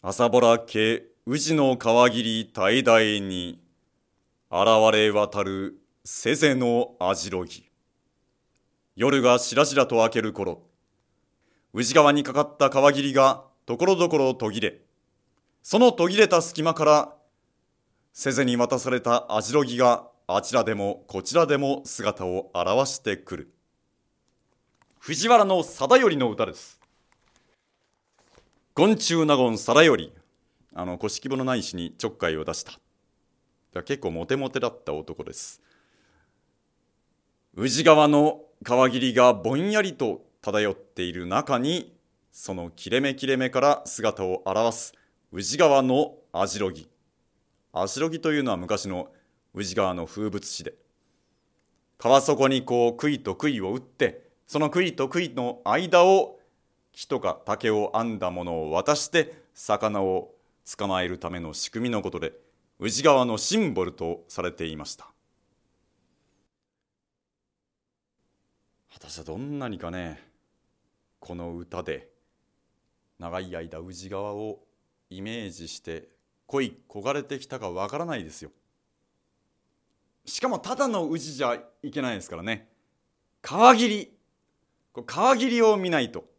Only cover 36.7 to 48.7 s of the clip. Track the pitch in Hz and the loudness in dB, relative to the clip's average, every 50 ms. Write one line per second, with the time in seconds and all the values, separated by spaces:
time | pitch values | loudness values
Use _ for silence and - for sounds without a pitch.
36.7 | _ _ _ _ _ _ _ _ _ _ _ _ _ _ _ _ _ - 107 135 | _ _ _ _ _ _ _ _ _ _ _ _ _ _ _ _ _ -4 -4 -2
37.7 | 127 143 160 170 156 151 151 147 147 147 147 156 156 - - _ _ _ - - | 0 4 8 8 8 8 8 6 6 6 4 4 0 -2 -12 _ _ _ -4 0
38.7 | 120 127 131 131 117 127 120 127 117 123 123 123 117 101 85 113 131 143 175 202 | 4 4 4 4 2 0 -2 0 4 6 6 6 6 4 0 -2 -2 -2 -2 0
39.7 | 214 214 202 190 147 - 139 113 95 - _ _ _ _ - - 98 107 107 101 | 0 0 0 -2 -4 -4 -4 -4 -4 -6 _ _ _ _ -8 -2 0 0 0 0
40.7 | 95 - - _ _ - 90 90 80 90 87 90 92 123 135 - 143 120 123 147 | -2 -4 -12 _ _ -8 -8 -6 -6 -8 -6 -2 -2 -2 0 0 -2 -2 0 -2
41.7 | 170 180 - - _ _ _ _ _ _ _ _ _ - - - 95 92 85 85 | -4 -4 -6 -10 _ _ _ _ _ _ _ _ _ -16 -10 -10 -8 -8 -8 -12
42.7 | - - - - 113 127 139 139 135 135 - 131 135 131 131 127 123 131 131 143 | -12 -14 -8 -2 -2 -2 -2 -2 -4 -6 -2 -2 -2 0 -2 -2 0 2 2 2
43.7 | 143 - - - - - 107 110 101 - 95 92 92 - - 95 95 104 113 117 | 2 2 -2 -10 -10 -2 -2 -2 -2 -2 -4 -4 -4 -4 -4 -4 -2 0 0 0
44.7 | 113 - - - _ _ _ _ _ _ _ _ - 90 101 90 110 - 175 156 | -2 -4 -8 -10 _ _ _ _ _ _ _ _ -12 -10 -8 -6 0 4 4 6
45.7 | 139 135 131 127 127 135 - - - - _ _ - 85 95 101 - 104 104 95 | 6 6 4 4 2 0 0 -2 -4 -20 _ _ -4 -4 -2 -2 -2 -4 -4 -4
46.7 | - 80 80 _ _ _ _ _ _ _ _ _ _ _ _ _ _ _ _ _ | -4 -8 -20 _ _ _ _ _ _ _ _ _ _ _ _ _ _ _ _ _
47.7 | _ 82 92 101 - 123 147 165 160 160 - 160 151 147 139 123 104 87 90 85 | _ -4 -4 -4 -4 -4 -4 -4 -4 -4 -4 -2 -2 0 0 -2 -2 -4 -4 -4